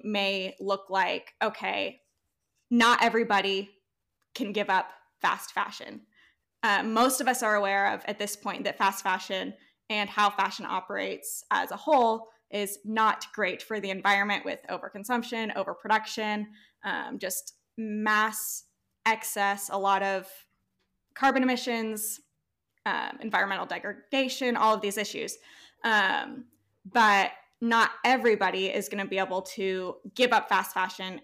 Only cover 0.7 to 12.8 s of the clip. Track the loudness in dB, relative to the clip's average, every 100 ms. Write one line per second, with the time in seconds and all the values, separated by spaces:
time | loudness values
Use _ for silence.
0.7 | -4 -2 0 0 -2 -6 -4 -4 -2 -4
1.7 | -4 -4 -8 _ _ _ _ _ _ 0
2.7 | 4 6 6 4 2 2 2 2 -2 -4
3.7 | _ _ _ _ _ _ -8 -4 -2 0
4.7 | 0 0 -8 _ _ -2 -2 -4 -6 -6
5.7 | -8 -14 -16 _ _ _ _ _ _ 2
6.7 | 2 2 4 4 2 0 0 2 2 2
7.7 | 2 0 -2 -6 -6 -6 -6 -8 -4 -4
8.7 | 0 0 0 -2 -2 -2 -6 -6 -12 _
9.7 | _ -6 -4 -2 2 2 4 -2 -2 -6
10.7 | -6 -4 -4 -4 -6 -10 -8 -2 0 -2
11.7 | -4 4 6 6 2 -4 _ _ -6 -6
12.7 | -6